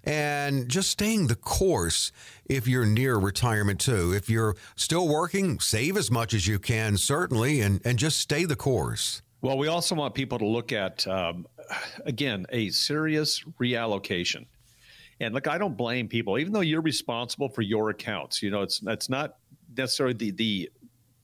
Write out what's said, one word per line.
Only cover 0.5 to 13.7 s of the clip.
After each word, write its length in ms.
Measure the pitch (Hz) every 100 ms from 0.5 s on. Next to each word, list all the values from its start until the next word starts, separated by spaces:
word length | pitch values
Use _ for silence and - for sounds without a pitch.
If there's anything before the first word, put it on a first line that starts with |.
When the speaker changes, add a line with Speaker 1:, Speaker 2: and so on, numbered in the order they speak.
| 139 123
Speaker 1:
just 220 | 170 190
staying 380 | - 208 220 131
the 80 | 120
course 760 | - - 190 120 82 - - - - - -
if 220 | 135 120
you're 200 | 127 107
near 300 | 110 131 110
retirement 640 | 101 - 120 107 101 92
too. 340 | - 107 87
If 160 | 101 104
you're 260 | 113 110 92 - -
still 320 | - 165 170
working, 520 | 151 175 196 190 135
save 360 | - 110 147 196
as 140 | 107
much 240 | 120 104
as 140 | 110 90
you 100 | 101
can, 400 | - 113 110 101
certainly, 640 | - 147 180 110 127 147
and, 180 | 101 98 117
and 140 | 123
just 180 | 156 -
stay 280 | - 147 175
the 100 | 127
course. 680 | 139 113 62 110 - - - -
Speaker 2:
Well, 160 | 127 135
we 100 | 151
also 280 | 170 165 165
want 180 | 143
people 260 | 139 127 123
to 60 | 107
look 260 | 117 117
at, 340 | 110 95 - 95
um, 400 | 95 85 87 85 - - - - - -
again, 400 | 117 139 101 90
a 200 | 120 101
serious 760 | - - 151 156 156 147 - - -
reallocation. 840 | 123